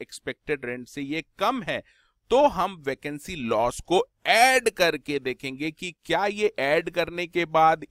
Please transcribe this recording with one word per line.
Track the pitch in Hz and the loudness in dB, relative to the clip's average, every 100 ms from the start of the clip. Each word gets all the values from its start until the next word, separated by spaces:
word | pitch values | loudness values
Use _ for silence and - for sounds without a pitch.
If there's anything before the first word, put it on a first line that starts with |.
एक्सपेक्टेड | - - - - - 143 | -14 -14 -12 -10 -6 -6
रेंट | 123 123 123 | -6 -10 -10
से | 143 | -10
ये | 139 160 - - | -8 -8 -8 -4
कम | 202 262 | -2 -2
है, | 160 123 - _ _ _ - | -4 -6 -8 _ _ _ 0
तो | 247 285 | 4 4
हम | 190 185 185 135 | 2 -4 -4 -6
वैकेंसी | 131 147 147 - 175 | -6 -8 -10 -10 -6
लॉस | 117 110 120 - | -2 2 0 -2
को | - 175 - _ - | 0 0 0 _ 2
ऐड | 208 254 262 226 | 4 6 4 0
करके | 190 170 151 - 143 | 0 0 0 -4 -4
देखेंगे | 127 123 139 131 156 | -4 -6 -8 -8 -8
कि | 156 185 - | -8 -14 -10
क्या | - 165 208 | -4 -2 -2
ये | 208 208 - | 0 -2 0
ऐड | 135 160 175 | 0 0 0
करने | 170 165 175 175 | -4 -4 -4 -4
के | 175 | -4
बाद | 165 160 160 160 - | 0 4 4 2 -4